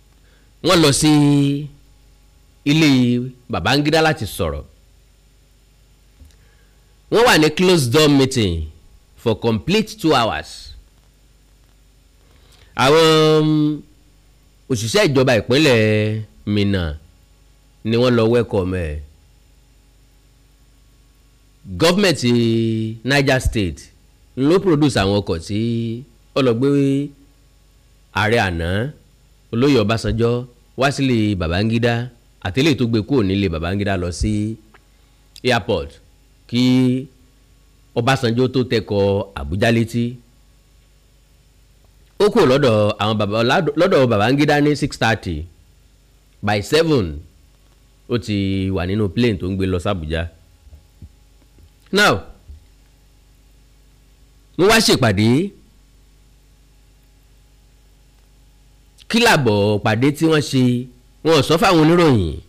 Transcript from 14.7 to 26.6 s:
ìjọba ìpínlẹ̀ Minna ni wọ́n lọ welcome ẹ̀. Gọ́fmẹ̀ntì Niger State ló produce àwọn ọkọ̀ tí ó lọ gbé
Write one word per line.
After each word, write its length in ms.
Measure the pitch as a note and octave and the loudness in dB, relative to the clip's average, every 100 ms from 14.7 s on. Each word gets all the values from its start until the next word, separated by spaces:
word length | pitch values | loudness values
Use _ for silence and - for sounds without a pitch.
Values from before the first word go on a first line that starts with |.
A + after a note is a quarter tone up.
| A#2+ A2 G#3 F#3+ | -6 -2 0 2
ìjọba 260 | C3+ C3 A2+ | 2 2 0
ìpínlẹ̀ 840 | - C3+ D3+ A#2 G#2+ G#2+ G#2+ A2 G#2+ _ - | 0 2 4 4 2 0 -2 -6 -10 _ -4
Minna 380 | G#2 G2+ G2 D#2+ D2+ - _ _ _ _ _ _ _ A2 | -2 0 -2 -4 -8 -16 _ _ _ _ _ _ _ -4
ni 100 | A2+ | 0
wọ́n 160 | B2+ A#2 | 2 2
lọ 80 | A2 | 2
welcome 480 | A#2+ A2 G#2 F#2 F#2 | 2 0 -2 -2 -4
ẹ̀. 220 | D#2 D2+ D2+ _ _ _ _ _ _ _ _ _ _ _ _ _ _ _ _ _ _ _ _ _ _ _ _ _ F#2+ | -6 -8 -14 _ _ _ _ _ _ _ _ _ _ _ _ _ _ _ _ _ _ _ _ _ _ _ _ _ -12
Gọ́fmẹ̀ntì 680 | F2+ E3 F#3 G3 B2+ A#2+ A#2+ A#2 A2+ A2+ A2 A2 A2+ | 0 0 2 0 2 2 2 2 0 -2 -4 -6 -8
Niger 380 | B2 C#3+ C#3 C3 | -2 0 0 0
State 400 | - A#2 F2+ D2+ - _ _ _ _ B2 | 0 -2 -4 -8 -18 _ _ _ _ -4
ló 180 | C#3 F#3 | 0 2
produce 380 | F#3+ D3 D3+ A2+ | 2 2 2 0
àwọn 160 | G2 G2+ | 0 0
ọkọ̀ 180 | G2+ E2+ | -2 -6
tí 200 | E2 G#2 A#2 A#2 A#2 A#2 C3+ _ _ C#3 | -4 -4 -4 -4 -6 -10 -14 _ _ -2
ó 40 | |
lọ 100 | B2+ | 0
gbé 160 | A#2 | 0